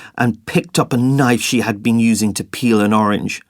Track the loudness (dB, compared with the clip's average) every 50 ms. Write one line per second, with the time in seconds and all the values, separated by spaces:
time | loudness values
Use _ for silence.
0 | -20 -14 -6 -2 -2 -2 -2 -4 -8 -4 -2 -2 -2 -2 -2 -2 -2 0 0 0
1 | 0 2 2 2 2 2 2 0 -2 -2 -2 -2 0 -2 -4 -2 0 0 2 2
2 | 4 2 2 2 0 -2 -2 -4 -8 -10 -8 -4 0 2 2 2 2 2 2 2
3 | 2 2 0 -2 -4 -6 -8 -10 -14